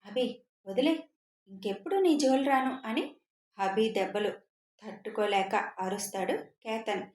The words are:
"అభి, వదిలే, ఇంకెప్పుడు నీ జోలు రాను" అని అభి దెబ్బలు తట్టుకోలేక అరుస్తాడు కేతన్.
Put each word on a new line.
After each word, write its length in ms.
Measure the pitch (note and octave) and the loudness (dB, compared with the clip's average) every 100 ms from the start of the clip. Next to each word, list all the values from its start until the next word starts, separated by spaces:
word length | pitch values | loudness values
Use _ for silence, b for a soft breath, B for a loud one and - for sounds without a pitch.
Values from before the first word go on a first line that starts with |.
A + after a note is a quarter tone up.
"అభి, 360 | G#3 A3 A#3+ - _ _ G3 | -4 -2 -2 -4 _ _ -6
వదిలే, 420 | G3 D4 D#4+ - _ _ _ _ | 0 2 0 -4 _ _ _ _
ఇంకెప్పుడు 480 | F#3+ G#3+ F#3+ - G4 | -10 -6 -6 0 4
నీ 220 | F4+ D4+ | 6 6
జోలు 260 | C4 C4+ | 6 4
రాను" 280 | C#4 C4 B3+ - | 4 2 2 -4
అని 320 | A3 A#3+ - - _ _ _ - | -4 -2 -4 -8 _ _ _ -4
అభి 300 | G3 G3+ A3 | -2 2 2
దెబ్బలు 420 | G3+ F#3 G3 G#3 - _ _ _ _ | 2 0 0 -2 -4 _ _ _ _
తట్టుకోలేక 720 | G#3+ G#3 G#3+ A3+ G#3 G3 F#3+ | -16 -14 -8 -2 0 2 2
అరుస్తాడు 840 | G#3+ - - F#3 G3+ - G3 F#3 F#4 | -2 -2 -6 -6 -4 -6 -4 -2 -4
కేతన్. 640 | - _ A3+ A3+ A3+ F#3+ D#3 | -6 _ -6 -6 -4 -6 -6